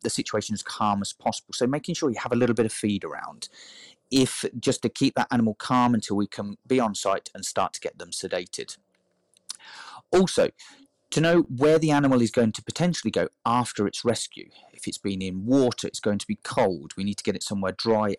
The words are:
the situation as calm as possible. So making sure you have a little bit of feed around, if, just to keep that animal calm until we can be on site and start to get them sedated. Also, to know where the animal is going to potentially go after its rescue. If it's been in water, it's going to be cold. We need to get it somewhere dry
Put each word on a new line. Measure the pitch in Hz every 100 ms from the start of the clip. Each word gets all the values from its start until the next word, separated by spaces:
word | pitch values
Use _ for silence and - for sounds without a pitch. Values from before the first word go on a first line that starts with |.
the | 117
situation | - - 107 -
as | 104
calm | - - 107 101
as | 98
possible. | - 113 - -
So | - 123
making | 147 - 165
sure | 147
you | 113
have | -
a | 120
little | 123 113
bit | 110
of |
feed | - 107 98
around, | 80 69 - 78 - - - - - _ -
if, | 135 123 - - 123
just | 135 120
to | 113
keep | - 139 -
that | 123
animal | 120 113 104
calm | - 127 123
until | 117 - 101
we | 101
can | - 101 101 -
be | 131
on | 113 95
site | 98 95 - 98
and |
start | - - 90
to | -
get | - -
them | 90
sedated. | - 95 92 90 - - - _ _ _ _ _ _ - - - - - - -
Also, | 180 185 - 90 - - - - _ -
to | 151
know | 165 175
where | - 123 147 160
the | 156
animal | 143 139 127
is | 113
going | - 113
to | -
potentially | - - 175 165 110
go | 98 90 _ 117
after | 120 117 - 101
its | -
rescue. | 117 110 - - - _ -
If | - -
it's | -
been | 101 95
in | 95 92 107
water, | 139 123 - 101
it's | -
going | 107 101
to | -
be | 107
cold. | - 131 107 82 76 -
We | 98
need | 101
to |
get | - 95
it |
somewhere | - 101 95
dry | 95 113 110 104